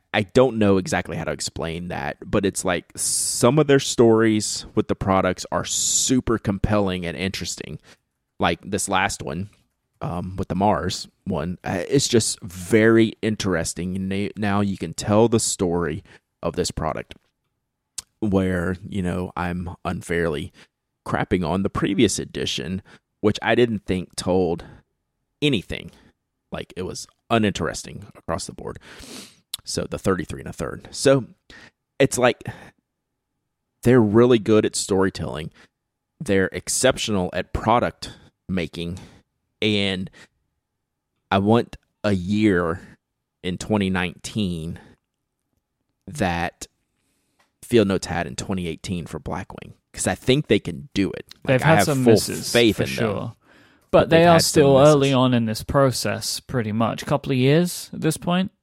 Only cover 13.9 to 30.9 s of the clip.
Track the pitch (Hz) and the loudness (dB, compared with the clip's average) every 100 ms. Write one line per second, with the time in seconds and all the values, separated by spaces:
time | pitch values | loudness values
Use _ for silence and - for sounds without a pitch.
13.9 | 95 95 98 104 101 104 101 101 92 85 | -6 -4 -4 -4 -4 -2 0 0 -2 -8
14.9 | - - 104 117 113 - - 90 87 80 | -6 2 4 4 2 0 -2 -2 0 -2
15.9 | 78 - - _ - 85 71 85 - 78 | -6 -12 -20 _ -8 -6 -4 -4 -4 -6
16.9 | 57 - - _ _ _ _ _ _ _ | -6 -12 -20 _ _ _ _ _ _ _
17.9 | - - - 107 95 92 90 87 87 - | -18 -16 -6 0 0 0 -2 -2 -6 -6
18.9 | 101 90 90 90 - 87 90 87 87 87 | -4 -4 -4 -6 -6 -6 -6 -8 -8 -8
19.9 | 87 - 85 85 73 85 _ - _ _ | -8 -4 -2 -2 -4 -8 _ -20 _ _
20.9 | _ - - - 92 78 92 98 - - | _ -6 -4 -2 -2 0 -2 -2 -2 -2
21.9 | 190 104 - - - - - 71 95 - | 2 2 0 -8 -6 -6 -6 -6 -10 -12
22.9 | - _ - 107 - 107 113 120 104 - | -20 _ -2 -2 0 0 2 2 0 -4
23.9 | 92 82 - 92 92 87 85 - - _ | -6 -6 -8 -2 0 0 -2 -8 -20 _
24.9 | _ _ _ _ - 147 110 - - - | _ _ _ _ -2 -2 -2 -4 -12 -12
25.9 | _ _ _ _ _ - 80 - - 90 | _ _ _ _ _ -14 -12 -12 -10 -10
26.9 | 85 - _ - 117 107 - 76 - - | -10 -16 _ -2 2 2 0 -6 -6 -12
27.9 | - 98 - - 82 - - - - - | -16 -18 -16 -8 -8 -8 -12 -14 -14 -20
28.9 | - - - - _ - - - - - | -20 -18 -18 -20 _ -18 -16 -8 -8 -6
29.9 | - - 92 - 67 - - 69 - - | -4 -2 -2 -4 -10 -12 -10 -10 -10 -14